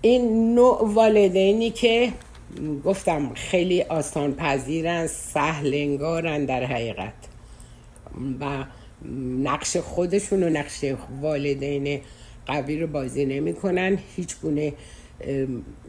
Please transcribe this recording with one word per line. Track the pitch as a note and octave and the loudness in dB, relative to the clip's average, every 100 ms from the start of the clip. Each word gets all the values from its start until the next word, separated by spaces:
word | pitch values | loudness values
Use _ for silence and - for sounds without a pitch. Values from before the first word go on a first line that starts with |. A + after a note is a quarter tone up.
این | A3 B3 A#3+ A3 A3+ A#3+ | 6 6 6 4 4 8
نوع | B3+ - A3 | 8 6 2
والدینی | G#3+ A3 G#3+ G3 F#3 F#3+ G#3+ A3+ | 6 6 8 6 6 4 4 0
که | A3+ A#3 A3+ A#3+ - - - - - D3+ C#3+ C3+ | 2 4 4 2 -2 -14 -20 -18 -10 -6 -2 0
گفتم | F#3+ - D#3+ C3+ | 0 0 0 -2
خیلی | A2 - F#3 F#3 F3+ | -6 -2 0 2 0
آسان | - D#3+ D3 D#3 C#3+ | 0 -2 -2 -2 -2
پذیرن، | C#3 D#3 C#3 B2+ E3 E3 E3+ E3 | -2 -2 -2 -2 -4 -2 -2 -4
سهل | - - D3+ D3 D#3 C#3+ | -6 -4 -2 0 0 -2
انگارن | C#3+ D3 C#3 D3+ E3 E3 D3 C3+ | -2 -2 -2 -2 -2 -2 -2 -2
در | B2+ | -2
حقیقت | B2+ B2 A#2 G#2 G2+ - - - - - - - - - - - C3 B2+ | -2 -4 -4 -6 -10 -12 -20 -20 -20 -20 -20 -20 -20 -20 -18 -10 -8 -6
و | C#3+ C#3 C3+ - - - B2+ B2+ B2+ B2+ | -6 -6 -8 -14 -20 -18 -12 -8 -6 -2
نقش | C#3 C#3+ - F3 | -2 -2 -2 -2
خودشون | E3 F3 F3 G3 G3+ F#3+ | -2 -2 0 0 0 0
و | F3 | 2
نقش | D#3 D3 - C#3+ B2+ - C3+ | 0 -2 -4 -4 -4 -8 -6
والدین | D3 D3 C#3+ C#3 C#3 C#3+ C#3+ C#3+ - - - - - | -2 -2 0 -2 -2 -2 -2 -4 -8 -20 -20 -16 -4
قوی | C#3+ C3+ D3+ | -4 -2 -4
رو | E3 | -2
بازی | D3 C3 C3 C3+ | -4 -4 -2 -2
نمی‌کنن، | C#3 D#3 E3+ G3 F3+ F#3 G3 - - | 0 -4 -2 0 0 2 0 -2 -10
هیچ | F3 - | -10 -6
گونه، | D#3+ D3 D3+ C#3+ - - - - | -4 -2 -2 -6 -16 -20 -20 -14
ام، | - C#3 C3 B2 - - | -6 -4 -2 -6 -10 -16